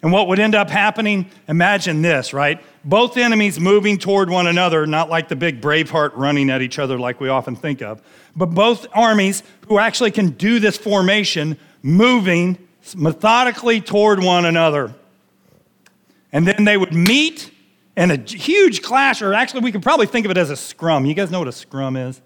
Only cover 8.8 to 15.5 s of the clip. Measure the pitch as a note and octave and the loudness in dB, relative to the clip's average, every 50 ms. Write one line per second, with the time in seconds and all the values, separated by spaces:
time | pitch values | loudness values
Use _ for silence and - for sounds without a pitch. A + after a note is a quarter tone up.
8.8 | - - - G3+ A#3 A3+ A3 G#3 F#3+ F#3+ G3 - - - - _ _ - G#3+ G3+ | -6 -6 -2 0 2 2 2 2 0 0 -2 -4 -10 -14 -20 _ _ 0 0 2
9.8 | G#3+ A3+ - - B3 G#3+ G3+ A3 G#3 F3 C3+ - - G#3 A#3 A#3 G#3 G#3 - - | 2 0 0 0 -2 -2 0 0 -2 -2 -2 -2 -2 0 0 2 2 0 -2 -2
10.8 | - G#3+ G3+ G3 F#3 F#3 G3+ G#3+ G3+ - - E3 D3 D#3 D#3 - - _ _ _ | -4 -2 0 2 2 2 2 0 0 -2 -4 -4 -4 -6 -6 -10 -12 _ _ _
11.8 | - C3+ D#3+ F#3 A3 B3 B3+ A#3+ G3 F#3 F3 E3+ F3 F3+ F3+ - - _ _ _ | -4 0 2 4 4 4 4 2 2 0 0 0 0 -2 -2 -6 -8 _ _ _
12.8 | _ - - F#3+ F3+ E3 D#3 - - G#3+ A3+ A#3+ B3+ B3 A3+ - A#3 A#3+ A#3 A3 | _ -18 -8 -2 -2 -2 -2 0 0 2 2 4 2 0 -2 -2 -2 0 0 0
13.8 | F3+ - - G#3 G#3 G#3+ G#3 F#3+ F#3 F#3 F3+ F3 F3 E3+ E3 E3 E3 D#3+ D3+ D3 | -2 -2 0 2 4 4 2 2 2 2 2 2 2 2 2 2 2 2 0 0
14.8 | C3 A2 A#2 - _ _ _ _ _ _ _ _ _ _ | -4 -6 -10 -16 _ _ _ _ _ _ _ _ _ _